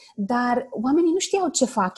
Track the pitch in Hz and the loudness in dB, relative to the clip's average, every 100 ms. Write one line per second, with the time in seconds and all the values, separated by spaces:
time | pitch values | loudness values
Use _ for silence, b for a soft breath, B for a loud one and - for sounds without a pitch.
0 | B B 196 240 247 247 - - 240 302 | B B -2 0 0 -2 -4 -6 0 2
1 | 339 349 - 392 359 - 254 - 185 | 2 2 0 0 0 0 0 0 -2